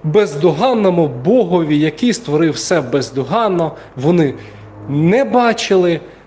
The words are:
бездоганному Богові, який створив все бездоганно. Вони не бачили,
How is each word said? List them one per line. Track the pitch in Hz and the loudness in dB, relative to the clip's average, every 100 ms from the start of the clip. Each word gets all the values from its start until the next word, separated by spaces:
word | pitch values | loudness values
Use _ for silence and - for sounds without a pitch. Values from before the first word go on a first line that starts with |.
бездоганному | 156 202 196 147 170 147 254 240 190 175 151 | 0 2 0 0 0 2 0 2 2 2 0
Богові, | 127 147 254 180 180 156 147 | -2 2 2 2 0 2 2
який | 156 151 247 | 0 0 -2
створив | - - 151 165 | -2 -2 0 0
все | - - 175 | -2 -2 -2
бездоганно. | 123 139 123 135 123 214 220 175 160 - - 127 | 0 -2 -2 -6 -4 -2 0 -2 -4 -6 -16 -4
Вони | 143 175 143 - - - - - - | 0 2 2 -2 -14 -20 -20 -16 -6
не | 143 165 233 | 0 2 2
бачили, | 240 247 233 220 - 190 175 160 - - | 2 2 0 0 0 2 2 -2 -6 -20